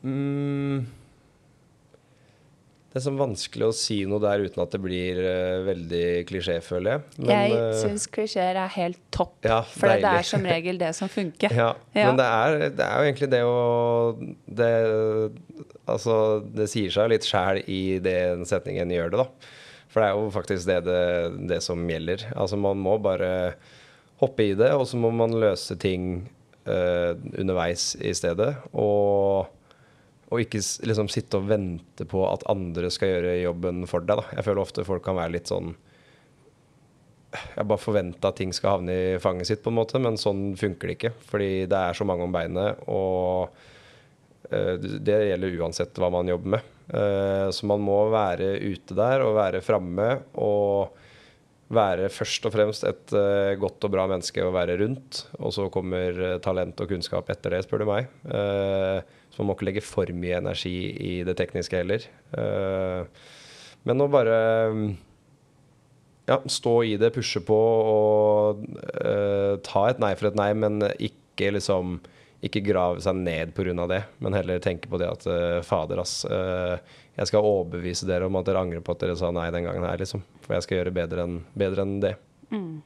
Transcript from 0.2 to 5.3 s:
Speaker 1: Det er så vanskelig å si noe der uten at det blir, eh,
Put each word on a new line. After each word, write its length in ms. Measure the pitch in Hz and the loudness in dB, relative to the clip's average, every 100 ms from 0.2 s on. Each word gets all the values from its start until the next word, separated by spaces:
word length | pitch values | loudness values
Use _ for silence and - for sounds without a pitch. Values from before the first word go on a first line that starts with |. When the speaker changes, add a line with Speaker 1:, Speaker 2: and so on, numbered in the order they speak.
| 139 143 143 143 143 139 120 - - _ _ _ _ _ _ _ _ _ _ _ _ _ _ _ _ _ _ | -2 -2 -2 -2 -2 -2 -4 -12 -20 _ _ _ _ _ _ _ _ _ _ _ _ _ _ _ _ _ _
Speaker 1:
Det 80 | 135 | -4
er 60 | 131 | -4
så 60 | |
vanskelig 540 | 139 135 98 - 117 110 | 0 -2 -2 -8 0 0
å 60 | 113 | 0
si 240 | - 107 98 | -2 0 0
noe 80 | 104 | 0
der 220 | 104 101 | 2 2
uten 220 | 95 - | 0 -2
at 80 | 87 | -2
det 60 | 101 | -2
blir, 380 | 95 90 90 90 | -4 -2 -2 0
eh, 380 | 92 | 0